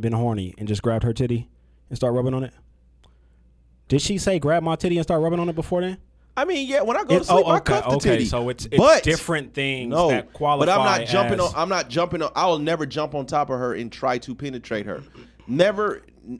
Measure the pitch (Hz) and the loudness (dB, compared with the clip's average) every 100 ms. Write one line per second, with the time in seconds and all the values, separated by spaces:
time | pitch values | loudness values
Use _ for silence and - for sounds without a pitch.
0 | 113 113 120 104 92 - 107 101 117 113 | -2 0 0 -2 -4 -6 -4 -2 0 0
1 | 120 110 123 120 120 _ _ _ - 120 | 0 0 0 -2 -6 _ _ _ -12 -4
2 | 127 123 127 131 131 - - _ _ _ | 0 0 0 -2 -6 -12 -20 _ _ _
3 | - _ _ _ _ _ _ _ - 135 | -20 _ _ _ _ _ _ _ 0 0
4 | - 196 202 185 143 170 165 160 185 170 | 0 -2 0 0 2 0 0 -2 0 0
5 | 160 165 160 170 175 160 160 180 180 185 | 0 0 0 0 -2 -4 -2 -2 -4 -8
6 | - _ _ - 302 330 262 277 220 269 | -16 _ _ -4 -2 -2 0 0 0 -2
7 | 330 175 170 175 165 370 - 208 120 139 | 2 2 4 4 6 2 2 0 2 0
8 | - - 101 123 120 123 110 143 254 302 | 2 2 0 -2 -2 -6 -2 4 6 6
9 | 156 156 - 156 131 - 139 131 123 147 | 4 -2 -2 -4 -4 -4 -2 -2 -2 2
10 | 170 131 120 - 147 143 151 190 - - | 2 2 -2 -4 0 2 4 4 4 2
11 | 117 185 - - 175 147 175 185 120 139 | 2 2 2 2 0 0 -2 -2 -2 -2
12 | 175 170 156 - 180 160 147 165 147 131 | -2 -2 -2 0 2 2 0 -2 -4 -4
13 | 151 147 131 151 143 127 123 101 117 - | -6 -6 -4 -2 0 -2 -2 -4 -8 -6
14 | 127 127 131 123 143 127 - 110 101 80 | -4 -4 -6 -10 -10 -10 -6 -6 -4 -8
15 | - - - _ - 131 190 202 208 117 | -12 -20 -20 _ -4 2 2 2 -4 -4
16 | - - 101 | -12 -20 -16